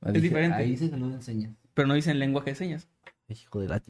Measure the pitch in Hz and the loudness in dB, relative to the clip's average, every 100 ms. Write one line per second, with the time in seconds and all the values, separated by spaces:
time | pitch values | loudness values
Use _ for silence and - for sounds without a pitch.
0 | - 107 170 156 170 151 123 127 160 139 | 0 2 4 4 2 2 0 0 -2 -2
1 | 127 131 117 110 110 - _ - 139 147 | -4 -6 -6 -6 -6 -10 _ 0 2 2
2 | 156 143 139 139 135 139 185 160 - _ | 2 2 2 0 -2 -4 -6 -6 -10 _
3 | - - - 110 - 104 95 110 - | -20 -20 -16 -16 -8 -6 -2 -4 -6